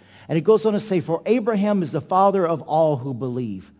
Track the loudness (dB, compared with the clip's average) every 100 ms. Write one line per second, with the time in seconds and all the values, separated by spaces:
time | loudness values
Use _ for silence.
0 | _ -20 -4 -2 4 4 4 -2 -2 -4
1 | -2 -4 0 0 2 0 0 0 -2 -6
2 | -2 2 4 4 0 -2 -2 0 2 0
3 | -4 -8 -6 -6 -8 -10 -14